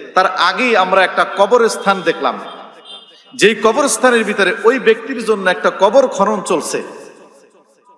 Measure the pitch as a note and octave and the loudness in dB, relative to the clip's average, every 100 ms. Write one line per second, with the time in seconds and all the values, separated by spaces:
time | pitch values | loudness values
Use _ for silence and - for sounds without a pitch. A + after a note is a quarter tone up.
0 | - F3+ F#3 - F3 G3 B3 G#3+ F#3 F#3+ | -6 0 0 0 0 0 0 0 2 2
1 | F3 F#3+ F3 - G3+ A#3+ A3+ - G3 F#3+ | 2 0 -2 0 2 4 2 -2 -2 -2
2 | E3 - C3+ G#2 - - - - - - | -2 -2 -2 -6 -10 -18 -20 -20 -20 -20
3 | - - _ - G3+ A3 A3 A3+ C#4+ - | -20 -20 _ 0 2 2 2 2 0 2
4 | B3 A#3 G#3 G3+ F#3 - A3 C4 G3+ A3 | 2 2 0 0 0 0 2 2 2 0
5 | - B3+ G#3+ G#3 F#3+ F3+ F#3+ - G3 B3 | -2 -6 -4 -2 0 0 -2 0 2 4
6 | C4 - G3 G#3 - E3+ - B2+ F#2+ - | 2 2 -2 -2 -2 -4 -4 -6 -8 -14
7 | - - - _ _ _ _ _ _ | -20 -20 -20 _ _ _ _ _ _